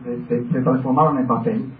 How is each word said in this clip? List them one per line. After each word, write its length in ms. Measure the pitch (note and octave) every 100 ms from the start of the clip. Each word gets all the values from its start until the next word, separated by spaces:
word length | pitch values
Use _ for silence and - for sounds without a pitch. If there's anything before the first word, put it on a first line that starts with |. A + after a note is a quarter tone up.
se, 220 | A#2+ A#2+ A#2+
se, 260 | A#2+ A#2+
se 100 | C3
transformaron 560 | B2 B2+ B2+ C3+ D#3 C3+
en 100 | A#2
papel. 380 | A#2 A#2 A2 C3+